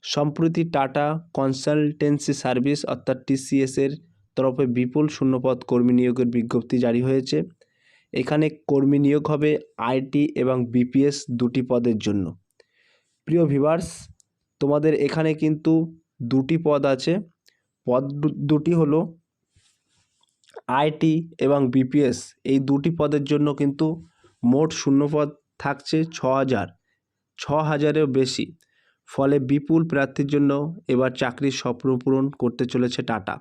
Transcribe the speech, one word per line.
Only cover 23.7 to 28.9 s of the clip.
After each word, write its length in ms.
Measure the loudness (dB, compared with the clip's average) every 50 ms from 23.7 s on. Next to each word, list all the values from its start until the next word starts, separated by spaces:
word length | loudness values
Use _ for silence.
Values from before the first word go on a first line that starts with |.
| 0 0 -2 -2 -2 -6 -10 _ _ _ _ -20 _ _ 2
মোট 280 | 2 4 4 2 0 -2
শূন্যপদ 580 | -4 0 2 2 2 2 2 0 0 -2 -2 -4 _ _ _ _ _
থাকছে 460 | -6 -6 -6 -6 -6 -4 -2 -2 -2
ছ 200 | -2 -6 -6 -2
হাজার, 420 | 0 0 0 0 0 0 -2 -2 -6 -10 _ _ _ _ _ _ _ _ _ _ _ _ -16
ছ 120 | -6 -2
হাজারেরও 560 | -2 0 0 0 0 2 2 2 2 2 2
বেশি। 460 | 2 2 2 0 0 0 -6 -6 -8 -8 _ _ _ _ _ _ _